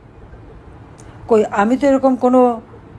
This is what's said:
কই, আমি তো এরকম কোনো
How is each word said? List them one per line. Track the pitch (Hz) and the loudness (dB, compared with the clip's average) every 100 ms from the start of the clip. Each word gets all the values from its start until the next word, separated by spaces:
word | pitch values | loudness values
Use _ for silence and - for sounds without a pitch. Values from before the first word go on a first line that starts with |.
| - - - - - - - - - - - - - | -20 -20 -20 -20 -20 -20 -20 -20 -20 -20 -20 -14 -2
কই, | 220 | 0
আমি | 220 220 208 262 | 0 -2 -2 0
তো | 277 | 0
এরকম | 269 262 262 | 0 0 0
কোনো | 247 254 247 226 - - - | 0 2 2 -2 -10 -20 -20